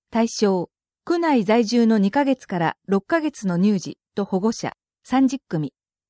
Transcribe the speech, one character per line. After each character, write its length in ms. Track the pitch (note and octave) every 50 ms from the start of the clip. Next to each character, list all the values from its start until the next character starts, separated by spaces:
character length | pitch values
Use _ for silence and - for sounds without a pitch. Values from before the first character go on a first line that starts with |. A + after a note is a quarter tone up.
| _ _
対 180 | - A3+ A#3 A3+
象、 400 | - - G#3+ G3 F#3+ F3+ - - _ _ _ _ _ _ _
区 120 | - F4 E4+
内 260 | E4+ D#4 C#4 A#3+ F3+
在 200 | G#3+ A3 A#3+ A3+
住 220 | G#3 A#3+ A#3+ A#3
の 100 | A3+ A3+
二 140 | G#3 F#3+ G3
ヶ 140 | - - G3
月 220 | A3 G#3 - -
か 120 | - G3 E3+
ら 180 | E3 D3 - _ _
六 200 | - G3 G3 -
ヶ 140 | - E4+ E4
月 260 | D4+ D4 - - G#3
の 120 | F#3 F3 F3
乳 200 | F#3+ G#3+ G#3 F3
児 200 | - - - - _ _ _
と 120 | G#3 F#3+
保 140 | - G3 F3+
護 120 | G3 A3+
者、 220 | A3+ - - A2+ - - _ _ _ _
三 240 | - - B3 C4 C4+
十 120 | B3+ C#4 - - -
組。 240 | F3+ D#3 D3 - - _ _ _ _ _ _